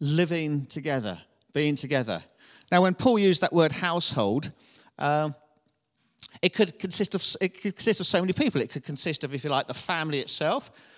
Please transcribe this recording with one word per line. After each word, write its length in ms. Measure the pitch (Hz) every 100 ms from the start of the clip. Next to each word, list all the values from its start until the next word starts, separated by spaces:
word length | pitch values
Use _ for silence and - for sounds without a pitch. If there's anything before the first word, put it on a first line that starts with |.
living 680 | 143 156 170 170 151 147 131
together, 540 | - 147 135 107 90 - _ _
being 240 | 143 151 143
together. 440 | 139 139 110 85 - _ - - _
Now, 100 | 180
when 120 | 185
Paul 260 | 180 262 226
used 220 | 196 175
that 100 | 185
word 180 | 170 160
household, 800 | 135 180 170 - - 101 117 - - - - _ -
um, 380 | 143 147 151 143 _ _ _ _ _ _ _ _ - -
it 140 | 175
could 240 | - 196 -
consist 340 | 190 - 202
of, 100 | 190 - -
it 200 | 185 -
could 160 | 208 -
consist 240 | - 208
of 60 | 185
so 140 | 185
many 120 | 185
people. 280 | 180 285 147
It 100 | 113
could 120 | 147
consist 400 | - 143 - 156
of, 120 | 143
if 100 | 139
you 60 | 147
like, 180 | 139 -
the 60 |
family 440 | - - 175 156 143
itself. 520 | - - 156 247 - - -